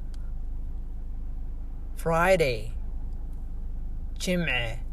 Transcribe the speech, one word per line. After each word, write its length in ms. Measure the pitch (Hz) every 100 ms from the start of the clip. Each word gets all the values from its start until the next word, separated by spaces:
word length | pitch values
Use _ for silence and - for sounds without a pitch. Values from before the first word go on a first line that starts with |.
| - - - - - - - - - - - - - - - - - - - -
Friday. 760 | 160 165 180 190 143 113 110 - - - - - - - - - - - - - - -
Jim'e. 600 | - 180 160 123 117 110 -